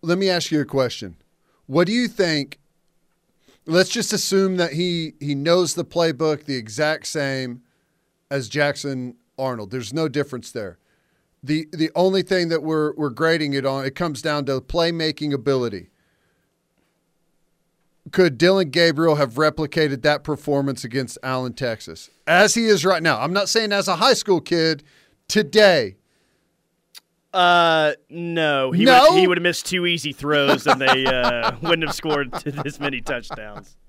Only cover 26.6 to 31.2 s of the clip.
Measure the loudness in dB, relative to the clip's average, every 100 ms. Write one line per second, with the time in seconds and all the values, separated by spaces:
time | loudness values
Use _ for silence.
26.6 | _ _ _ -20 _ _ _ 2 4 6
27.6 | 6 4 2 -2 _ -10 -6 -2 0 0
28.6 | 0 2 6 8 8 6 4 2 0 -2
29.6 | -4 -2 -2 -2 -4 -8 -2 2 2 2
30.6 | 2 2 2 2 2 0